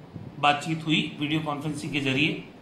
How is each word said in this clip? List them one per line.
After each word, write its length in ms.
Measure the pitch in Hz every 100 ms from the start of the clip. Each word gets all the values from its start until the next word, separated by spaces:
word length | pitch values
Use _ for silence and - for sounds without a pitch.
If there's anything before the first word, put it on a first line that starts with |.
| - - - -
बातचीत 460 | 143 143 165 160 160
हुई 300 | - - -
वीडियो 200 | 147 156
कॉन्फ्रेंसिंग 520 | 151 143 156 139 160
के 80 | 143
जरिए, 480 | 135 131 165 - - -